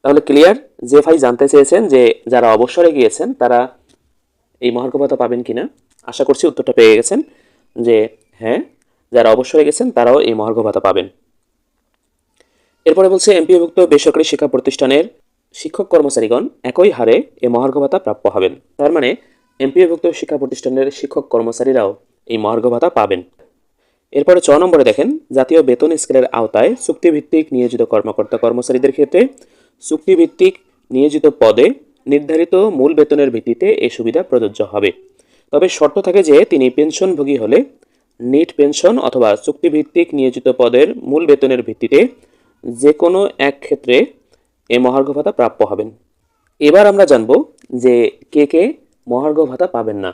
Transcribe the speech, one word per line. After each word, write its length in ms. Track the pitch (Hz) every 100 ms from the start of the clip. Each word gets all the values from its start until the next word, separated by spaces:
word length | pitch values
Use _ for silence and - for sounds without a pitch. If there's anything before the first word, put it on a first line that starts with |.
তাহলে 180 | 135 147
ক্লিয়ার? 340 | 147 143 170 240 - -
যে 180 | 123 143
ভাই 180 | 151 160
জানতে 300 | 127 120 139
চেয়েছেন 400 | 147 139 180 208
যে 260 | 131 117 - 117
যারা 280 | 123 117
অবসরে 380 | 110 123 - 170
গিয়েছেন 420 | 143 113 - 196
তারা 420 | - 120 120 - _ _ _ _ _ _ _ _ _
এই 100 | 123
মহার্ঘ 260 | 117 127 139
ভাতা 200 | 139 139
পাবেন 260 | 120 123
কিনা, 260 | 117 113 226 _ _ _
আশা 220 | - -
করছি 220 | 135 131 160
উত্তরটা 260 | - 131
পেয়ে 240 | 123 113 110
গেছেন 260 | 117 233 311 _ _ _ _ -
যে 320 | 120 113 107 _ _
হ্যাঁ, 300 | _ 110 151 277 _ _ _ _
যারা 200 | 120 113
অবসরে 320 | 110 127 156
গেছেন 260 | 147 - 127
তারাও 300 | 123 117 131
এই 140 | 117
মহার্ঘ 280 | 110 110 113
ভাতা 180 | 107 98
পাবেন। 280 | 98 95 92 _ _ _ _ _ _ _ _ _ _ _ _ _ _ _ _ _
এরপরে 240 | 165 165 190
বলছে, 240 | 190 208
"এমপিওভুক্ত 480 | 185 160 180 170 185
বেসরকারি 440 | 180 147 160 156
শিক্ষা 240 | 160 147 143
প্রতিষ্ঠানের 560 | 127 139 - 131 139 190 _ _ _ _
শিক্ষক 340 | - 156 - 190
কর্মচারীগণ 600 | 165 143 131 110 120 233 _
একই 280 | 127 151 196
হারে 320 | 123 113 147 302 _
এ 60 | 123
মহার্ঘ 300 | 117 135 135
ভাতা 200 | 139 185
প্রাপ্য 300 | 127 104 101
হবেন।" 260 | 101 92 - _ -
তার 160 | 143
মানে 240 | 160 127 220 _ _ _ _
এমপিওভুক্ত 480 | 135 175 175 165 175
শিক্ষা 280 | 165 - 147
প্রতিষ্ঠানের 520 | 131 131 131 131 135
শিক্ষক 380 | 139 139 156 -
কর্মচারীরাও 680 | 117 113 117 135 127 101 101 _ _ -
এই 120 | 113
মহার্ঘ 300 | 107 117 120
ভাতা 220 | 117 175
পাবেন। 320 | 117 104 92 90 _ _ _ _ _ _ _ _
এরপরে 260 | 143 147 180
ছ 80 | 165 143
নম্বরে 240 | 180 160
দেখেন, 240 | 123 107 196 311 _
জাতীয় 280 | 127 127 160
বেতন 280 | 131 120 156 156
স্কেলের 300 | - 131 127
আওতায় 380 | - 110 107 147 247
চুক্তিভিত্তিক 640 | - 285 175 151 - 160 156
নিয়োজিত 300 | 127 123 120
কর্মকর্তা 520 | 113 107 107 101 104 117
কর্মচারীদের 540 | 117 120 123 127 135
ক্ষেত্রে 260 | 135 143 180 269 _ _ _ _ _
চুক্তিভিত্তিক 720 | - 156 - 180 165 - 190 185 _ _ _
নিয়োজিত 340 | 127 147 147 151 -
পদে 280 | 110 110 165 277 _ _ -
নির্ধারিত 480 | 143 147 160 170 185 214
মূল 200 | 156 139
বেতনের 380 | 156 147 147 139
ভিত্তিতে 320 | 113 117 120 190 - 120
এ 20 |
সুবিধা 300 | - 117 147
প্রযোজ্য 380 | 185 123 107 104
হবে। 260 | 101 104 98 - _ _ _ _ _
তবে 140 | 147 175
শর্ত 280 | - 143 202
থাকে 160 | 190 190
যে 140 | 160 143
তিনি 220 | 208 147 127
পেনশনভোগী 640 | 127 156 151 190 156 139 135
হলে 220 | 107 151 277 _ _ _ _ _
নিট 300 | 120 143 165 -
পেনশন 380 | 143 151 180 240
অথবা 320 | 127 127 110 101
চুক্তিভিত্তিক 720 | - 143 170 151 147 170 170
নিয়োজিত 340 | 143 131 127 127 123
পদের 280 | 120 123 160 247 -
মূল 160 | 147 165
বেতনের 340 | 139 135 127
ভিত্তিতে 380 | 113 107 120 139 247 _ _ _ _ _
যে 280 | - 120 139
কোনো 280 | 151 170 185 202 -
এক 160 | 143 -
ক্ষেত্রে 360 | - - - 127 247 _ _ _ _ _ _
এ 60 | 120
মহার্ঘ 300 | 127 135 139
ভাতা 200 | 143 196
প্রাপ্য 280 | 208 117 -
হবেন। 240 | 101 98 113 107 _ _ _ _ _ _
এবার 240 | 147 175 208
আমরা 180 | 202
জানব 260 | 185 127 110 170 311 _ _ 127
যে 120 | 127 120 113 - _
কে 140 | 147 143
কে 160 | 160 220 311 _ _ -
মহার্ঘ 320 | 123 151 151
ভাতা 220 | 143 127 135
পাবেন 300 | 117 110 101
না। 60 | 95